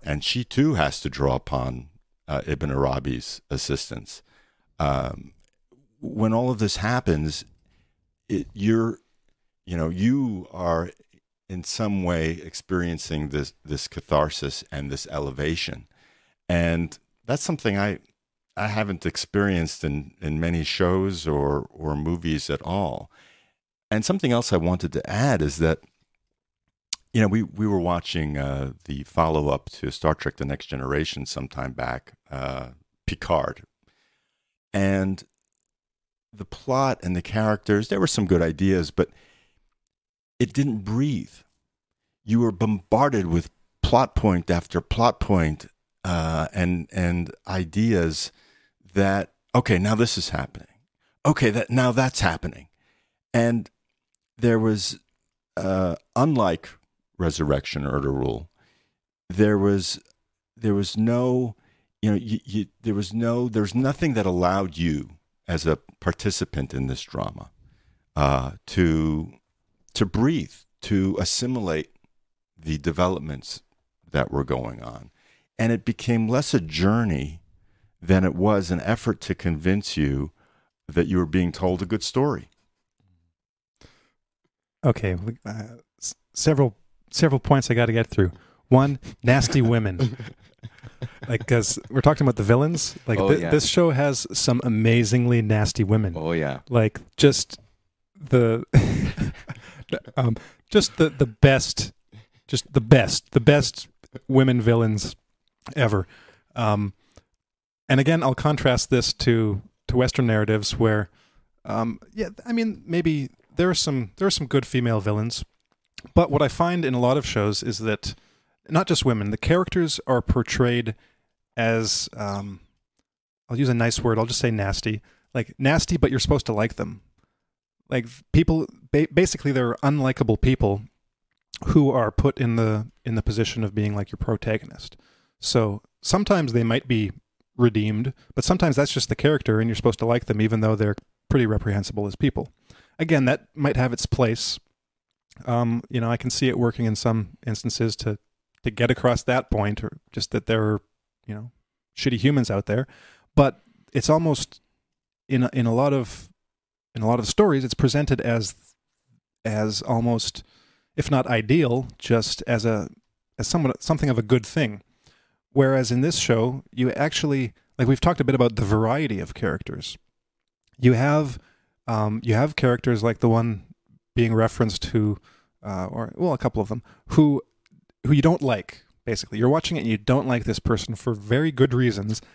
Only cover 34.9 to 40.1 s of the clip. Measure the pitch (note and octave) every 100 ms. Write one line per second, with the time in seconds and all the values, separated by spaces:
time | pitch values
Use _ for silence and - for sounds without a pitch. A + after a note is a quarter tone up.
34.9 | G2 F#2+ F#2+ - _ _ _ _ _ _
35.9 | _ _ _ _ G#2 F#2+ - - C3 C3+
36.9 | A2+ F#2 F2+ - A2 G#2+ G#2+ - G#2 A2+
37.9 | G3 E3+ - F2+ F2 E2 D#2 F#2+ F#2 D#2
38.9 | - F2 _ _ _ _ _ _ _ _
39.9 | _ _